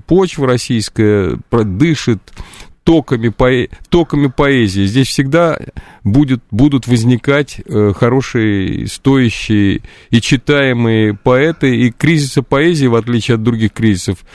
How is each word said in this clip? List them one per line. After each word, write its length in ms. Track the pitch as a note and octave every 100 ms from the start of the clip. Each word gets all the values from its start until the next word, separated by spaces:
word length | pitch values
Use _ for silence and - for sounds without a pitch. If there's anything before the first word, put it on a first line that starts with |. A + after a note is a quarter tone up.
| -
почва 420 | F3+ F#3 - C3
российская 920 | B2 - A#2 - - G#2+ G#2 F2 A#1 -
про-, 140 | A#2+
дышит 580 | G#2+ F#2 E3 D3 - G#2 - - - - - - -
токами 440 | E3 - B2 A2+
поэ-, 400 | - B2+ B2+ A#2+ - -
токами 380 | E3+ D#3 D3 C#3
поэзии. 580 | - C#3+ C3+ G#2+ G2 G2
Здесь 220 | B2+ B2+
всегда 500 | - C3+ D#3+ E3+ - - - - -
будет, 380 | G2+ B2+ C#3+ B2+ -
будут 340 | G#2 D3 C#3 A#2
возникать, 720 | A#2+ A#2 A#2+ - C#3+ C#3+ - -
э, 280 | G#2+ G#2 F#2
хорошие, 880 | A#2 C3+ - A#2+ G#2+ G2 F#2 - G#2+
стоящие 920 | - C3+ C3+ A#2 - - G#2 G2 - - - -
и 100 | A#2
читаемые 920 | - C#3 - C#3+ C3+ A#2+ A#2 A2 G#2+ G#2
поэты, 600 | B2+ B2+ D#3+ E3 C#3 A#2+
и 140 | B2
кризиса 540 | - - D#3+ C#3 C#3+
поэзии, 420 | B2 C#3 E3 D#3+ C3
в 100 | A#2
отличие 400 | A2+ A#2+ A#2 A2+
от 80 |
других 300 | A2 A2+ A2
кризисов, 460 | - A2 F#2 - F#2 -